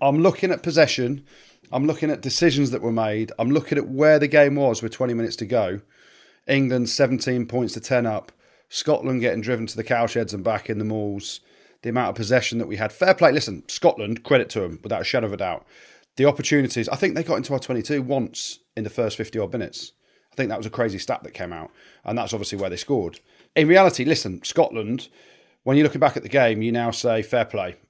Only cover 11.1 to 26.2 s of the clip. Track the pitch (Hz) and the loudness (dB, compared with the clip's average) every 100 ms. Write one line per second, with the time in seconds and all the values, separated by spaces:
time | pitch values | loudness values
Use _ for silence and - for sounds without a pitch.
11.1 | 101 - - _ _ _ _ 117 123 101 | -6 -10 -14 _ _ _ _ -4 -2 -2
12.1 | 113 107 127 - 117 104 101 110 - 185 | -4 0 2 2 -4 -6 -4 -6 2 2
13.1 | 185 156 139 117 87 - - 175 - 107 | 6 4 4 -2 -8 -12 0 2 2 -4
14.1 | 113 - 131 - 110 87 80 - 98 - | -4 2 2 2 -4 -6 -8 -6 -4 -2
15.1 | 127 110 101 92 80 - - - _ _ | -2 -2 -4 -6 -6 -12 -20 -20 _ _
16.1 | - 143 139 - 147 131 120 110 143 196 | 2 2 2 2 2 2 -2 -4 -2 0
17.1 | 170 165 117 135 131 - 123 113 147 127 | 0 -2 -2 -2 -4 -4 -6 -2 -4 -2
18.1 | 135 107 - - - _ - 104 - 110 | -2 -4 -8 -12 -12 _ -10 -6 -4 -4
19.1 | - 104 113 95 - 90 - - _ _ | -4 -6 -6 -4 -6 -8 -12 -18 _ _
20.1 | _ _ - 107 110 107 - 113 95 - | _ _ -6 -4 -4 -6 -2 -2 -2 -6
21.1 | - - - 87 82 - _ - _ - | -6 -8 -12 -10 -10 -14 _ -20 _ -6
22.1 | 117 104 107 101 98 95 90 - 127 85 | -6 -4 -6 -6 -6 -6 -6 -2 -2 -2
23.1 | - _ _ _ 160 156 185 185 - 139 | -8 _ _ _ 2 6 8 6 4 0
24.1 | 156 101 90 - 165 - 113 107 127 - | 0 -2 -8 -2 2 2 0 -4 -6 -8
25.1 | _ _ _ _ _ 131 143 147 139 143 | _ _ _ _ _ 2 4 4 4 2
26.1 | - | 2